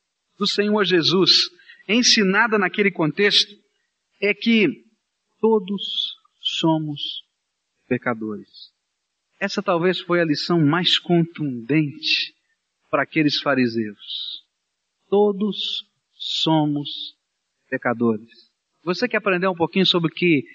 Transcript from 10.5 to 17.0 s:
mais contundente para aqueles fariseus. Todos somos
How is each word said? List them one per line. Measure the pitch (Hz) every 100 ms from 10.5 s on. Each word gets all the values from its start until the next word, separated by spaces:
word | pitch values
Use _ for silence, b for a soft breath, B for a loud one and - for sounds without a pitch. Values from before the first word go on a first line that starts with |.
| 175
mais | 143 165 175 -
contundente | - 170 165 - 147 123 113 156 147 - - - - - _ _ _ _ _
para | 147
aqueles | 135 160 147 -
fariseus. | 147 131 120 113 107 101 - - - - - _ _ _ _ _ _
Todos | 196 208 190 208 180 - - - _ _ -
somos | - - 160 156 151 143 143 -